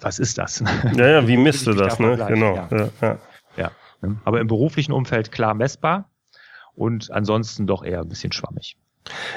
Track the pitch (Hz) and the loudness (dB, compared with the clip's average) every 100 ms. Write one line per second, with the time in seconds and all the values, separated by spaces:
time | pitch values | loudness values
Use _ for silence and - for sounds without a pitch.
0 | 101 95 123 - 92 - 110 - 104 123 | -8 -4 -4 -4 -6 -4 -2 0 0 6
1 | 131 156 120 123 147 135 117 98 98 117 | 6 6 6 6 4 4 2 2 2 2
2 | 113 120 110 110 110 92 87 110 110 - | 2 2 0 2 2 0 -2 -2 -2 -2
3 | 110 104 - - _ - 87 - - _ | -2 -2 -10 -20 _ -8 -8 -10 -20 _
4 | 107 104 101 117 113 110 156 151 147 131 | -6 -4 -2 0 0 2 2 0 -2 -2
5 | 127 117 107 - 110 107 135 - 160 190 | 0 -2 -2 -2 -2 0 -2 -2 -2 -2
6 | - _ _ - - - - - 113 117 | -6 _ _ -20 -20 -20 -20 -4 -2 -2
7 | - 107 104 110 110 - 98 92 - 87 | -4 -2 0 0 -2 -4 -2 -2 -4 -6
8 | 82 - - - - - - - _ _ | -6 -8 -8 -8 -10 -12 -16 -20 _ _
9 | - - - | -18 -12 -10